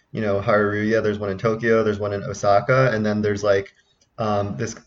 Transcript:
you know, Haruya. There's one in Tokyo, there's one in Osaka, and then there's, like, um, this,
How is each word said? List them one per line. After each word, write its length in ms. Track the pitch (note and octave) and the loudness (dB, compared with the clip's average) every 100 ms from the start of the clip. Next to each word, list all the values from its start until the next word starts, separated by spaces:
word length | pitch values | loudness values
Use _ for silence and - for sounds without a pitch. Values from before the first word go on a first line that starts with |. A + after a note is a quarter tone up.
| _ | _
you 80 | - | -6
know, 200 | G#2+ G2 | -2 -2
Haruya. 600 | G#2+ G#2+ G#2 G#2 G#2+ A2 | 2 2 2 0 0 2
There's 160 | G#2+ G2 | 0 -2
one 120 | G2+ | -4
in 80 | F#2+ | -2
Tokyo, 440 | A2+ A2 A#2 A2+ | -2 0 2 2
there's 140 | G#2+ G2+ | 2 0
one 140 | G#2 | -4
in 100 | G2+ | -6
Osaka, 680 | G2+ G2 G#2 G2+ G2+ C3 C3 | -8 -2 2 4 4 2 2
and 140 | A2 G#2+ | 2 0
then 160 | G#2+ | 0
there's, 200 | G#2 G2+ | -2 0
like, 300 | G2+ G2 G2 - _ _ _ - | 0 0 -2 -10 _ _ _ -6
um, 380 | A2 G#2 G2+ C3 | -4 -2 -4 -6
this, 200 | A2+ - | -8 -10